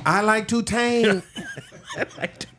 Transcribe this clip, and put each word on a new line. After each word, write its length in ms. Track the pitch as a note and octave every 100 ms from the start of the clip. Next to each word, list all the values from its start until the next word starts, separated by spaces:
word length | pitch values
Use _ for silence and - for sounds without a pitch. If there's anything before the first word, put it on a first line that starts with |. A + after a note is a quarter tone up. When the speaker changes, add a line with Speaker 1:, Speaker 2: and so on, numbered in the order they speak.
| C3+
Speaker 1:
"I 140 | F#3
like 260 | G#3+ A3 G#3
to 160 | A#3
tank." 600 | - A3 A#3+ A#3+ A3 F#3+ - - - -
Speaker 2:
<laughs> 340 | - - - -
"I 100 | - -
like 220 | - -
to 80 | -